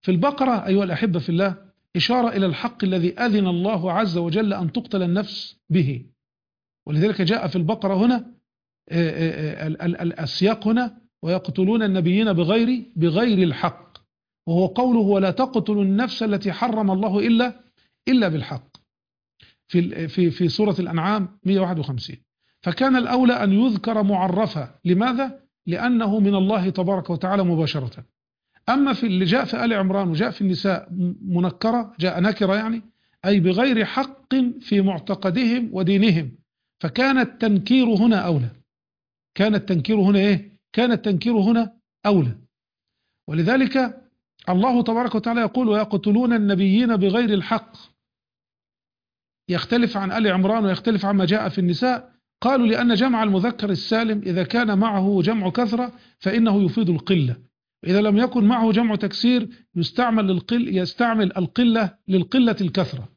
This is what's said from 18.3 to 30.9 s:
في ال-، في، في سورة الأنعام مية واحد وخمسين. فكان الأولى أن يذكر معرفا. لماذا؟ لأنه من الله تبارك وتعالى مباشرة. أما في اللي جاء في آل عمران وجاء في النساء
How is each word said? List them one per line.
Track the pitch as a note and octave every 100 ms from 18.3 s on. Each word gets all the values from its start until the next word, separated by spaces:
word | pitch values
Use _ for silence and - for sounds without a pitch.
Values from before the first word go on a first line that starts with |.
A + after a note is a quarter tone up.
| D#3 A#2+ B2+ - - _ _ _ _ _ _ - _ _
في | F3
ال-، | F3 - E3
في، | - F3
في | - F3
سورة | - G#3 F#3
الأنعام | F3 E3 E3+ G#3+ F3+ -
مية | F#3 G3
واحد | F#3 F3
وخمسين. | D3 B2+ - - _ _ _ _
فكان | - D#3+ C4 B3+
الأولى | A#3 B3 B3
أن | A#3+ G#3
يذكر | G3 B3+ G3+ - A3
معرفا. | G3+ G3 F#3 F3+ A3 D#3+ B2 -
لماذا؟ | F3 F3+ A#3+ B3 C4+ - _ _ -
لأنه | E3+ A#3+ A#3+ A3 G#3+
من | G3+
الله | G3 F#3+ G#3+ F#3
تبارك | F#3 F3+ F#3+ D#3
وتعالى | E3+ F#3 G3+
مباشرة. | F3+ E3 D#3+ D3+ B2+ - - _ _ _ _ _ -
أما | B3+ C#4
في | A#3 A#3+
اللي | F#3
جاء | F#3 A#3
في | - -
آل | A#3
عمران | G#3+ F#3+ G3 F#3
وجاء | D#3 A#3
في | -
النساء | G3 F3+ G3 F3+ -